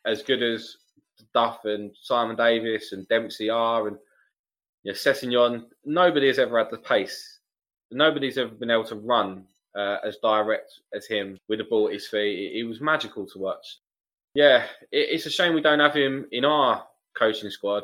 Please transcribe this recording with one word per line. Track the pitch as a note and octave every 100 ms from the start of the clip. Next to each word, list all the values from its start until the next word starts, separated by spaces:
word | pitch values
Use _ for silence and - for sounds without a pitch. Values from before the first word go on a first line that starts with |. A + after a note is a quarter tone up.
| -
As | G#2+
good | - B2
as | A#2+ A2+ - - _ _ _ _ A2+
Duff | B2 A#2 - G#2+
and | G#2 G#2 -
Simon | - B2 A2+ A2+
Davis | A#2 A#2 A2+ A2 -
and | G2 F#2+
Dempsey | A2+ A2 - G#2+
are, | A2+ A2+ A#2 G#2+
and, | G2+ _ _ _ _ _ _ _ _
you | G2
know, | G2
Sessegnon, | C#3+ C3 B2+ A#2+ A#2+ A#2+ A#2 _ C#3+
nobody | D#3+ F3+ D3+ C3+
has | C3
ever | A#2 A#2
had | A2
the | A2+
pace. | - A#2 F#2+ - - _ _ _ _ _ _
Nobody's | B2 D#3 C#3+ C3+ C3+
ever | A#2
been | A2 A#2
able | A2+ G#2+
to | G#2+
run, | A2 A#2 G2 F#2+ - _ _ G2+
uh, | G2+ G2+
as | G#2+ -
direct | A2+ G#2+ G#2+ G#2+ - - _
as | G#2 -
him | G#2+ G2 F#2+ -
with | A2
the | G#2
ball | A2+ G#2+
at |
his | G2+ -
feet. | G#2 G#2 F#2+ G2
It, | A2
it |
was | A#2 A2+
magical | D3+ D#3 G#2+ - F#2+
to | F#2+
watch. | F#2+ - - - _ _ _ _ _ C#3+
Yeah, | D3 B2 - - -
it, | C#3 C#3+
it's | D#3 D#3
a |
shame | - F3
we | D#3+
don't | D#3 D3
have | D3 D3
him | C3+ C3+ -
in | A#2+ C#3
our | D3+ C3 G#2+ - _ _ -
coaching | A2+ G#2+ G#2
squad | - G2+ G#2